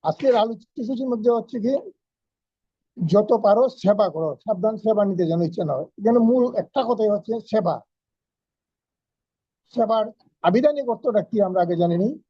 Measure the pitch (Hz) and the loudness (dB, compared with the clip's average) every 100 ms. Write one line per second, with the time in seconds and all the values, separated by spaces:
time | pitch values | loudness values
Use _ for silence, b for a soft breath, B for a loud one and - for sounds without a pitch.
0 | 156 - 269 240 226 233 _ - 233 247 | -4 0 2 2 0 -4 _ -10 -8 -6
1 | 262 240 226 233 226 240 220 277 392 _ | -4 0 0 0 -4 -6 -2 -2 -6 _
2 | _ _ _ _ _ _ _ _ _ - | _ _ _ _ _ _ _ _ _ -8
3 | 165 202 208 226 202 208 254 - 190 202 | 0 2 2 2 4 4 2 0 0 2
4 | 196 151 156 127 - 190 214 220 214 208 | 0 -2 -6 -6 -6 -2 -2 -2 0 2
5 | 202 180 170 165 165 170 160 135 - - | 0 0 0 0 -2 -2 -4 -4 -8 -4
6 | 208 240 226 254 247 226 - 285 233 226 | 2 4 4 4 2 -2 -4 -4 -2 0
7 | 214 208 - 226 - 214 175 131 _ _ | 0 0 -4 -8 -2 -2 -2 -6 _ _
8 | _ _ _ _ _ _ _ _ _ _ | _ _ _ _ _ _ _ _ _ _
9 | _ _ _ _ _ _ _ 240 220 220 | _ _ _ _ _ _ _ -2 0 0
10 | 214 - _ _ 170 208 294 294 247 - | -2 -8 _ _ 0 4 2 0 -4 -4
11 | 247 208 - 220 196 185 175 170 170 170 | 0 0 0 0 0 0 0 0 0 2
12 | 208 311 | -2 -4